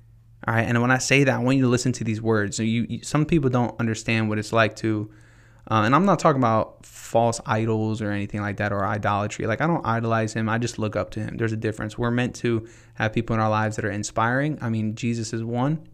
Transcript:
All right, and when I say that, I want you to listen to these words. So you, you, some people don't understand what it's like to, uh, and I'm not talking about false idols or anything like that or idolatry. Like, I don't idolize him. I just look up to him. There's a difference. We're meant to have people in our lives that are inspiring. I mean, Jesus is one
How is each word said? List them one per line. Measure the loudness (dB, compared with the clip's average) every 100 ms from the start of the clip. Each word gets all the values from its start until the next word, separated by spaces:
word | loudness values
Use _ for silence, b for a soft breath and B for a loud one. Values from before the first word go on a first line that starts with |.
| b b b -8 -2
All |
right, | 0 2
and | 2
when | 4
I | 2
say | 4 4
that, | 4
I | 2
want | 2 2
you |
to | 4
listen | 2 0
to | -2
these | -4 -2
words. | 0 0 0 -2
So |
you, | 0 0 -2
you, | -6
some | -2 -2
people | 2 2 2
don't | 0 -2 -2
understand | -4 -2 0 0 0
what | -2
it's | 0
like | 2 2 0
to, | -2 -2 -4 b b b b b 0
uh, | 2 4
and |
I'm | 4
not | 4 4
talking | 4 4
about | 4 2 0 -6
false | -20 -20 0 2 2 0 -2
idols | 0 0 0 0 -2
or | -4
anything | -4 -4 -4
like | -6 -4
that | -2
or | -2
idolatry. | -2 -2 0 0 -2 -4 -4
Like, | 0
I | 0
don't | 0 0
idolize | -2 0 0 0
him. | -2 0
I | 0
just | -2 -2
look | -2
up | -2 -4
to | -6
him. | -8 -2
There's | -2
a | -2
difference. | -4 -4 -8 -2
We're | 0
meant | 0 -2 -2
to | 0 0 -4 B B
have | -4 0
people | 0 0
in | 0
our | 2
lives | 2 0 -2
that | -4
are |
inspiring. | -4 -4 0 0 2 0 -2
I | -2
mean, | -2 -2
Jesus | -2 -4 -2 -4
is | -6
one | -4 0 0 -2 -6